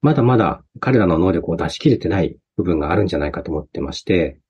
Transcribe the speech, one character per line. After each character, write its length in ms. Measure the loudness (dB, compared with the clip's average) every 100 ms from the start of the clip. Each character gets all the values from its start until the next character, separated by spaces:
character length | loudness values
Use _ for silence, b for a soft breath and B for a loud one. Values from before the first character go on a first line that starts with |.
ま 140 | 2 4
だ 80 |
ま 140 | 4 4
だ 260 | 2 -2 _ -8
彼 180 | 0 2
ら 80 | 2
の 140 | 2
能 120 | 2
力 200 | 0 -2
を 60 | -4
出 120 | -4
し 80 | 0
切 140 | 2
れ 60 | 2
て 120 | 0
な 120 | 0
い 160 | -2 -4 _ -6
部 60 |
分 160 | -2 0
が 120 | 0
あ 40 | 0
る 80 |
ん 40 | 0
じ 80 | -2
ゃ 40 |
な 80 | -4
い 40 |
か 120 | -6
と 80 | -8
思 100 | -8
っ 60 | -8
て 140 | -10
ま 100 | -8
し 100 | -10
て 380 | -2 0 0 -6 _